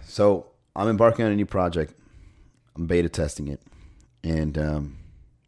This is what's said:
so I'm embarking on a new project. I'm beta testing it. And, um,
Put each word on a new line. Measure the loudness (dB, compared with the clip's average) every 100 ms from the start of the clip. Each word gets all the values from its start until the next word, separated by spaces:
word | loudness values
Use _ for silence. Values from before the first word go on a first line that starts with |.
| -8
so | 2 4 2 -2 _ _
I'm | -4 0
embarking | 4 4 4 0
on |
a | 0
new | 0
project. | 0 0 -2 -4 -8 -20 -20 -20 -20 -20 _ _ -8
I'm | 0
beta | 0 0
testing | -2 -4 -6 -10
it. | -10 _ -20 -20 -20 _ _
And, | -4 -2 -2 -2
um, | -2 -4 -6 -12 -20 -20 -20 _